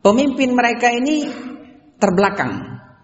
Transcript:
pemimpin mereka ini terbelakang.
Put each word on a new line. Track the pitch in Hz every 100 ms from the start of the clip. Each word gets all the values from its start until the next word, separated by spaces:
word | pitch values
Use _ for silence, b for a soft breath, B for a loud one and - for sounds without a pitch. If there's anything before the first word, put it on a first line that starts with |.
pemimpin | 196 226 285 262 262 247
mereka | 240 233 240
ini | 240 269 302 277 - - - - - - _
terbelakang. | 196 180 196 202 127 - - - - -